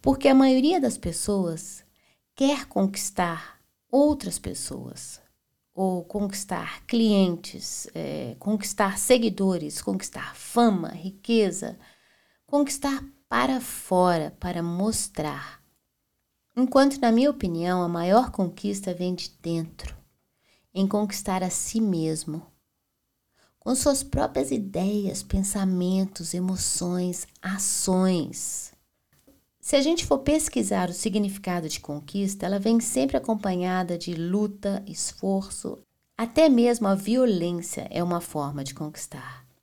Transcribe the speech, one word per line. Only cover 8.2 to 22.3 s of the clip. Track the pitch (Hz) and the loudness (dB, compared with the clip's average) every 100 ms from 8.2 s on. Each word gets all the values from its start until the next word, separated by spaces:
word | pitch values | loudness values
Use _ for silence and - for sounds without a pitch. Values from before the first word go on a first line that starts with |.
| 123 - | -8 -8
conquistar | 202 214 - - 196 196 | -4 -2 -4 -2 -2 0
seguidores, | - 247 226 185 190 180 151 - | 4 4 4 0 0 0 -4 -8
conquistar | - 190 - - - - | -6 -6 -6 -10 -12 -14
fama, | - 240 240 190 165 | -4 4 4 4 -2
riqueza, | - 180 - - 233 196 165 - - - _ _ _ _ _ _ | -8 -12 -12 0 2 2 0 -8 -10 -18 _ _ _ _ _ _
conquistar | 285 285 - 277 269 - _ _ | 2 2 0 -4 -4 -8 _ _
para | 240 254 262 | 0 0 0
fora, | 254 - - 185 180 170 156 - | -4 -12 0 4 4 2 -2 -6
para | 180 175 | -8 -4
mostrar. | 170 170 208 220 - - 151 139 - - _ _ _ _ _ _ _ _ _ - | -4 -2 -2 -2 -6 -6 -6 -6 -12 -18 _ _ _ _ _ _ _ _ _ -2
Enquanto, | 254 269 277 277 | 2 6 4 4
na | 240 | 4
minha | 226 277 | 4 4
opinião, | 285 190 165 175 180 | 2 -2 -2 0 0
a | 175 | 0
maior | 170 175 208 262 | 0 4 4 4
conquista | - 180 - 202 196 196 | 0 -2 -2 -6 -4 -6
vem | 175 180 180 | -2 -2 -2
de | - _ | -8 _
dentro, | 165 165 160 - - - _ _ _ _ _ _ _ | -4 -4 -4 -8 -12 -12 _ _ _ _ _ _ _
em | 185 196 | -2 0
conquistar | 208 208 - - 185 | 2 -2 -4 -4 -2
a | 185 | -2
si | 180 - 226 | -4 -4 0
mesmo, | 220 170 160 156 - | 0 0 0 -2 -6